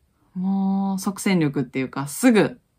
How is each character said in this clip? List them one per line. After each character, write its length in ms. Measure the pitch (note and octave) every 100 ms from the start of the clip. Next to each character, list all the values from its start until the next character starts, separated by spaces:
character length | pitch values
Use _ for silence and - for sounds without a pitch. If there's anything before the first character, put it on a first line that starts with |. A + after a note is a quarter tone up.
| _ _ _ F#3
も 600 | F#3+ G3 F#3+ G3 G3 F#3+
う 40 |
即 200 | G3+ G3
戦 200 | G#3 F#3
力 220 | D3+ C#3+
っ 20 |
て 160 | B2+ C3+
い 40 |
う 60 | B2+
か、 180 | C3+ C#3+
す 240 | - B3+
ぐ 300 | G#3+ C3+ - _